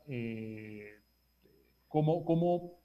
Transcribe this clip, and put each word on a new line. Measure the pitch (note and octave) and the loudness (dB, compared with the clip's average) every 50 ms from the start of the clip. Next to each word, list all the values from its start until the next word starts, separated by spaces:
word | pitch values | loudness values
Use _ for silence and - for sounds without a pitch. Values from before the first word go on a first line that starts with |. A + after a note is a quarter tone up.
| _ | _
eh, | D3 C3 A#2+ A#2 A2+ A2+ A2 A2 A2 A2 A2 G#2+ G#2+ G#2+ G#2 G#2 G#2 G#2 G#2 _ _ _ _ _ _ _ _ _ - _ _ _ _ _ _ _ | -8 -6 -6 -4 -6 -6 -6 -8 -8 -10 -10 -12 -12 -12 -14 -14 -16 -18 -20 _ _ _ _ _ _ _ _ _ -20 _ _ _ _ _ _ _
cómo, | _ - D#3 D3+ D#3 E3 E3+ E3 | _ 0 2 4 4 2 2 2
cómo | E3 E3 E3 F3 F3 F3 F3 F3 - - - | 2 4 4 4 4 2 2 -2 -8 -14 -20